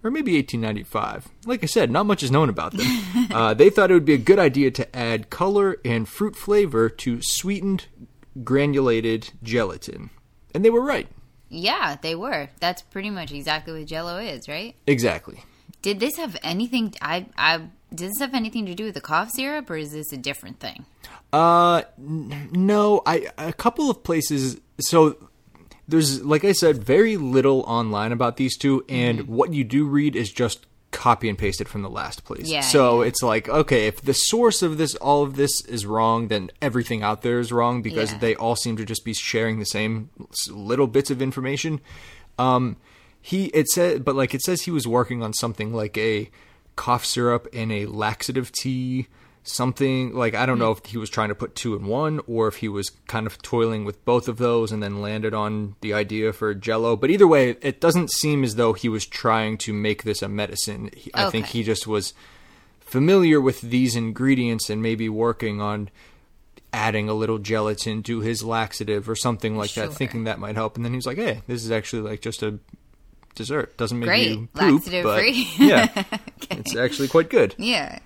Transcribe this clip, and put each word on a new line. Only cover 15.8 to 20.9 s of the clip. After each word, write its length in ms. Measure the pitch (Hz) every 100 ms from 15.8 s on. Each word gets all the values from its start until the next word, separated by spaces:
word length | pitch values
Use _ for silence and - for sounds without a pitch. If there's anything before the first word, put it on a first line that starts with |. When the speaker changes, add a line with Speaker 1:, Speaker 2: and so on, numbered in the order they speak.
Speaker 2:
Did 180 | 190 202
this 160 | 240 294
have 200 | 320 165
anything, 500 | - 175 233 247 220 -
I, 240 | 147 170 185 -
I, 200 | 147 165 165 - _
does 180 | 160 180
this 80 | 208
have 140 | 269
anything 320 | 262 220 226 202
to 80 | 175
do 100 | 220
with 80 | 185
the 60 |
cough 300 | - 156 220
syrup, 380 | 233 269 302 262
or 80 | 160
is 140 | 151
this 200 | 151 151
a 40 | 135
different 420 | 127 139 92 -
thing? 260 | 113 - 139